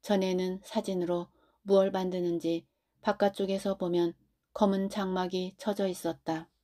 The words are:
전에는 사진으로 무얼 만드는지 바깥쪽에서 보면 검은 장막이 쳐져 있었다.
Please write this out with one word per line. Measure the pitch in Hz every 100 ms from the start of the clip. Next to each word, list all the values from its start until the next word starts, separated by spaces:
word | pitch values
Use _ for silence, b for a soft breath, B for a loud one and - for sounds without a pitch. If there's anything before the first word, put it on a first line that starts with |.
전에는 | - 202 190 180 185 185 -
사진으로 | 226 208 185 175 175 175 b b b
무얼 | 202 196 190
만드는지 | 190 185 180 175 170 165 170 _ _ _ _
바깥쪽에서 | - 208 202 - 190 190 196 190
보면 | 180 175 170 - _ _ _
검은 | - 208 196 196
장막이 | 214 190 185 180 185 185 -
쳐져 | - 202 196
있었다. | 180 170 165 - 160 160 _